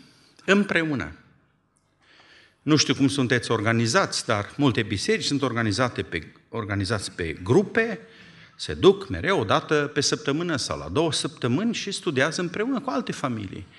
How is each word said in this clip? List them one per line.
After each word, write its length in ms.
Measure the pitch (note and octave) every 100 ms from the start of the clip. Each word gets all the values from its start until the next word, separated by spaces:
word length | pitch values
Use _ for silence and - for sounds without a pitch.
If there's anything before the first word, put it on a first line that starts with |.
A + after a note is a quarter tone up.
| - _ _ _ -
împreună. 720 | G3+ G3+ F3 D#3+ C3 D2+ - _ _ _ _ _ _ _ _ _ - - - _ _
Nu 140 | C#3+ D3+
știu 200 | - B2+
cum 120 | C#3
sunteți 440 | C#3 B2 B2 -
organizați, 720 | A2 G#2+ A2+ A2+ F3 E3+ - -
dar 280 | G#2 G2+ -
multe 280 | C#3 A#2
biserici 420 | G2+ G2+ - A3 C#3
sunt 160 | C#3
organizate 600 | C3 A#2 A2 G2 B2 -
pe, 240 | - E2 - - _
organizați 600 | A2+ G#2 G2+ F#2+ G#2+ -
pe 260 | - E2 D2+
grupe, 560 | F#2 D#3 G3+ A#3 A#3 F#3 - - - - - -
se 120 | -
duc 340 | D#2 F3+ G3 -
mereu 320 | E2+ E3 F#3+
o 40 |
dată 480 | G#2 D3 - D3+ C#3+
pe 80 | D3
săptămână 540 | - C#3+ - D3 F3 C#3+
sau 220 | - D2
la 100 | D2
două 260 | G2+ E3
săptămâni 600 | - D3+ - B2 C#3 A3+
și 180 | - G3+
studiază 500 | F#3+ F3+ B2+ D3+ E3+
împreună 380 | F3 F3+ A#3+ B3+
cu 100 | -
alte 220 | C#4 -
familii. 540 | - C3+ A2+ G2 - F#2+